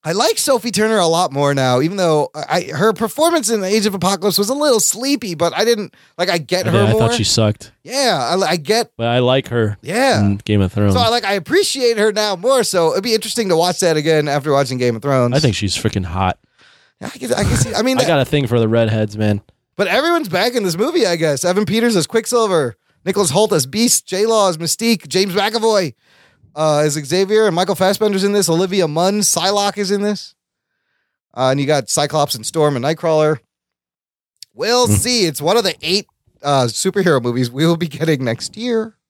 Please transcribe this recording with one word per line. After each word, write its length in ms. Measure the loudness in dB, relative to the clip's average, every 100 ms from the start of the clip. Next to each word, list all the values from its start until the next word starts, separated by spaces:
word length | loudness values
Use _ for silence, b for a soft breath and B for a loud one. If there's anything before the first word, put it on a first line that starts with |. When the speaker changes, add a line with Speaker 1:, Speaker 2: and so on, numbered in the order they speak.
Speaker 1:
I 120 | -4
like 240 | 0 0 0
Sophie 340 | 0 0 0
Turner 260 | -2 0 2
a 100 | 2
lot 260 | 2 0
more 200 | 0 0
now, 280 | 2 2 2
even 160 | 0 0
though 320 | 0 2 0
I, 280 | -6 -4 -4 -4
her 200 | -2 0
performance 560 | 0 -4 0 0 2 0
in 120 | -2 0
Age 200 | 0 0
of 80 |
Apocalypse 440 | -2 -2 0 -2 0
was 100 | -2
a 60 |
little 260 | 0 2 2
sleepy, 560 | 0 -2 -2 -2 -4 -2
but 160 | -2
I 120 | 0 0
didn't, 280 | 0 -4 b b b
like, 120 | -2
I 80 | -2
get 280 | -2 -4 0
Speaker 2:
I 60 |
Speaker 1:
her 60 | 2
Speaker 2:
did. 80 | 2
I 40 |
Speaker 1:
more. 80 | 2
Speaker 2:
thought 120 | 2 0
she 100 | 0
sucked. 480 | 2 0 0 -10 _
Speaker 1:
Yeah, 340 | -8 -2 0 0 -2 0
I, 100 | 0
I 40 | -2
get. 380 | 0 -2 -2 -4
Speaker 2:
But 120 | -2
I 120 | 2
like 300 | 2 2 0
her 280 | -2 -2 -4
Speaker 1:
Yeah. 400 | -6 0 2 2
Speaker 2:
in 160 | 2 0
Game 240 | 0 2
of 100 | 2
Thrones. 220 | 2 2
Speaker 1:
So 80 | 2
I, 80 | 2
like, 160 | 0 -2
I 80 |
appreciate 640 | -4 0 0 0 0 0 2
her 160 | 0
now 240 | 0 -2 -2
more, 260 | 0 2
so 300 | 2 2 2
it'd 100 | 0
be 100 | -2
interesting 360 | -2 -2 -4 0
to 80 | 2
watch 240 | 2 0
that 160 | 0 2
again 320 | 2 2 2
after 240 | -2 0
watching 240 | 0 0 0
Game 180 | -2 0
of 60 |
Thrones. 340 | 0 2 2 2
Speaker 2:
I 40 |
think 140 | 0 0
she's 180 | -4 -2
freaking 300 | -2 -2 -4
hot. 340 | -2 -2 -2 _ b b b b b
Speaker 1:
Yeah, 60 | -14
I 40 | -10
can, 160 | -6
I 100 | -2
can 140 | 0 0
see, 160 | 0 0
I 60 |
mean, 160 | 0 0
Speaker 2:
<laughs> 20 |
I 40 |
Speaker 1:
that 40 | 2
Speaker 2:
got 120 | 2
a 40 | 2
thing 220 | 0 0
for 100 | 0
the 120 | 2
redheads, 480 | 2 2 0 -2 -2
man. 240 | 0 -2 _ _ _ -4
Speaker 1:
But 120 | 0
everyone's 420 | 2 2 0 0
back 260 | -2 0 0
in 80 |
this 140 | -2 -2
movie, 280 | -2 0 0
I 100 | 0
guess. 260 | 0 0
Evan 220 | 0 0 0
Peters 320 | 0 2 0
as 100 | 0
Quicksilver, 680 | -2 0 0 2 0 -2 -8 _ _
Nicholas 300 | -6 -2 0
Hoult 180 | 2 2
as 140 | 2 -2
Beast, 420 | 0 0 0 -2
J-Law 400 | -2 2 2 2
as 100 | 0
Mystique, 520 | -6 -2 0 0 0
James 240 | -2 0
McAvoy, 600 | 0 -2 0 2 2 0 -6 b b b b b -2
uh, 240 | 0 2
as 140 | 2
Xavier, 520 | -2 -2 0 2 2 2
and 100 | 2
Michael 200 | 0 2
Fassbender's 480 | 0 2 0 0 0
in 80 |
this. 160 | 0 0
Olivia 380 | 0 0 0 0
Munn, 320 | 0 0 0
Psylocke 560 | 0 0 0 0 -2 -4
is 140 | -4
in 100 | -2
this. 320 | -2 -4 -10 _ _ _ _ _ _ _ _ _ _
Uh, 160 | -4 0
and 80 | 0
you 60 | 0
got 220 | 0 0
Cyclops 440 | -2 0 0 -2 -4
and 100 | -6
Storm 300 | 0 0 0
and 80 |
Nightcrawler. 540 | -2 -2 0 2 2 -2 _ _ _ _ _ _ _ _ _ _ -20
We'll 340 | -6 0 2 4
Speaker 2:
Hmm. 60 |
Speaker 1:
see. 320 | 2 2 0 0
It's 160 | 0
one 140 | 0 2
of 60 |
the 120 | 0 -4
eight, 260 | -2 -2 -4 _ _ _
uh, 200 | 0 0 0
superhero 560 | -2 -2 0 2 2
movies 280 | 2 -2 -2
we 140 | 0 0
will 120 | 0
be 100 | -4
getting 380 | -4 -2 0 -2
next 320 | -4 -8 -8
year. 380 | -4 -4 -4 _